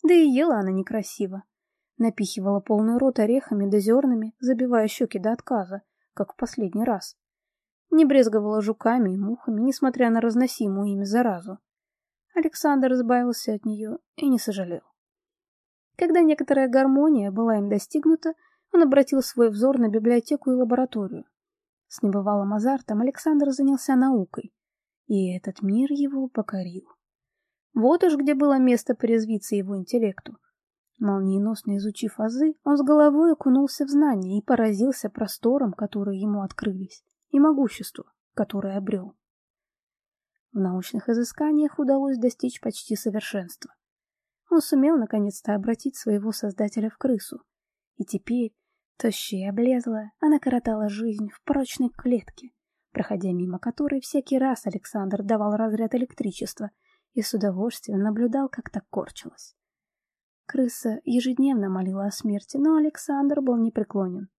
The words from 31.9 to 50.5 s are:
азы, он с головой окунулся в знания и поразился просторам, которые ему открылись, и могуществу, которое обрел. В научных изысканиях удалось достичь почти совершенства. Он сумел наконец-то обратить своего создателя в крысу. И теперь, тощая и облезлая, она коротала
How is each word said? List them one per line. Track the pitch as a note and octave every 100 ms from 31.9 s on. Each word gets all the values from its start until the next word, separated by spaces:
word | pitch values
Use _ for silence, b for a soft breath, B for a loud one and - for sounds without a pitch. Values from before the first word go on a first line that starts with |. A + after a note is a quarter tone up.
| G3+ A3 -
азы, | A3 B3 D#4 D4+
он | - C#4+
с |
головой | C4+ D4+ D4+ C#4+ E4
окунулся | D4+ C4+ B3+ C#4 - C#4
в |
знания | C#4+ D4+ G#3+ F#3 G3+
и |
поразился | - A#3+ A3 G3 B3+ B3+ G#3
просторам, | - G#3+ - A#3 C4+ A#3+
которые | F3+ G#3 G#3+ G3+ G3
ему | G#3 G#3
открылись, | F#3+ - G#3+ F#3+ F#3+ - _ _ _
и | C#4
могуществу, | D4+ C#4+ B3 - G3 - - _ _
которое | - G3+ G3 G3 G3
обрел. | G3 G#3 F#3+ - _ _ _ _ _ _ _ _ _ _ _ _ _
В | A3
научных | F#3+ F#3 F3+ A3+ -
изысканиях | A#3 A#3+ - D4+ D4+ D4+ -
удалось | C4+ C4+ C#4 C4
достичь | B3 - B3+ -
почти | A#3 - - G#3+
совершенства. | - G3 - G3+ F3 - - _ _ _ _ _ _ _ _
Он | E4+
сумел | - C#4+ C#4 D#4+
наконец-то | A3 G#3+ G3+ - -
обратить | G#3 G3+ A#3 C#4 -
своего | - G#3 G#3
создателя | G#3 G#3 F#3 G#3 A3 G#3+
в | -
крысу. | C4 A3+ - - _ _ _ _ _ _
И |
теперь, | G#3+ G3+ - A#3+ A3+ _ _ _ _ _
тощая | A#3 G3+ - F#3+
и | F#3+
облезлая, | G3+ A#3+ B3+ A#3+ A3 G#3+ _
она | D4+ D4
коротала | C4+